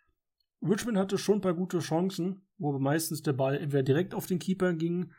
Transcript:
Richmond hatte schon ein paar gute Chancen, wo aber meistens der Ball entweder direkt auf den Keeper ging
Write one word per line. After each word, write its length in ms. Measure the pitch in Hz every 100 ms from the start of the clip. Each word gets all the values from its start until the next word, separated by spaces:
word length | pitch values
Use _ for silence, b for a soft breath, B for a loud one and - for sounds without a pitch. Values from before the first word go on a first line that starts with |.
| b b _ _ _ _ 151
Richmond 300 | 202 240 202
hatte 220 | 196 202
schon 180 | - 208
ein 40 |
paar 120 | 190
gute 260 | 170 180 175
Chancen, 680 | - 160 190 190 175 190 _ _
wo 120 | 147
aber 100 | 135
meistens 420 | 135 156 160 151
der 120 | -
Ball 240 | 127 135 139
entweder 260 | 147 139
direkt 320 | 131 139 190 214
auf 100 | -
den 140 | 180
Keeper 340 | - 185 180
ging 380 | 160 165 175 180